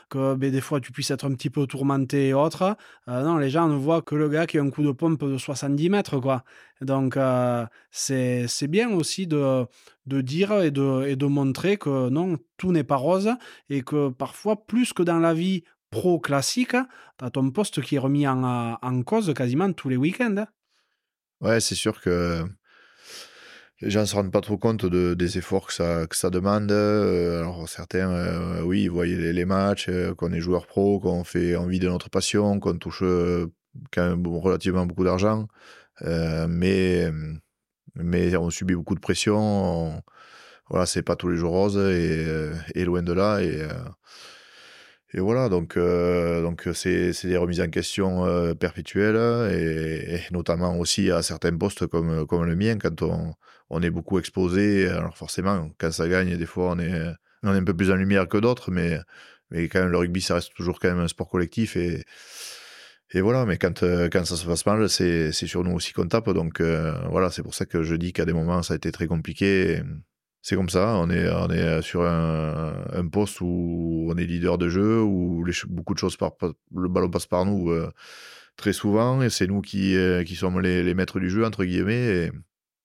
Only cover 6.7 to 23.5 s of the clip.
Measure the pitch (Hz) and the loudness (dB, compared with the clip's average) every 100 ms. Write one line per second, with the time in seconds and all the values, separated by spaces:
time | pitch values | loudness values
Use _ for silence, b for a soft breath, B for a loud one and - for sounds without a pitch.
6.7 | B 135 135 131 135 131 127 123 120 117 | B -2 0 2 2 2 2 2 0 -4
7.7 | b b - - 131 127 123 120 - 143 | b b -8 -2 0 0 0 -2 -2 0
8.7 | 180 240 190 151 - 185 151 135 131 120 | 0 2 0 -2 -4 -2 0 2 2 -2
9.7 | b b b 127 135 131 156 196 214 165 | b b b -4 -2 -2 0 2 4 2
10.7 | 139 139 131 139 135 143 143 135 127 175 | 2 2 2 0 0 2 2 0 0 0
11.7 | 202 151 135 127 139 185 165 - - 185 | 0 0 0 2 2 0 -2 -6 -6 0
12.7 | 170 123 143 139 185 208 247 B B _ | 2 2 0 2 2 2 -2 B B _
13.7 | 139 127 151 143 131 135 - 180 208 - | -6 -2 0 0 -2 -8 -4 -2 -2 0
14.7 | 226 247 - 175 170 165 165 180 185 b | 0 0 0 2 4 4 2 2 -2 b
15.7 | b _ 110 180 170 - 139 127 - 247 | b _ -2 2 2 2 0 0 0 0
16.7 | 247 254 B B - 127 135 131 135 208 | 0 -2 B B -10 -6 0 0 0 -2
17.7 | - 127 143 135 143 143 131 127 123 117 | -2 -2 0 2 2 2 2 0 0 -2
18.7 | 117 127 127 123 220 196 139 127 135 190 | -4 -4 -2 0 0 0 0 0 0 0
19.7 | 170 135 127 147 196 240 196 214 _ _ | -2 -2 0 0 0 -2 -2 -6 _ _
20.7 | _ _ _ _ _ _ _ 104 113 - | _ _ _ _ _ _ _ 0 2 2
21.7 | 95 110 - 95 87 87 85 85 - B | -2 -2 -2 0 2 2 0 -4 -8 B
22.7 | B B B B B B B B | B B B B B B B B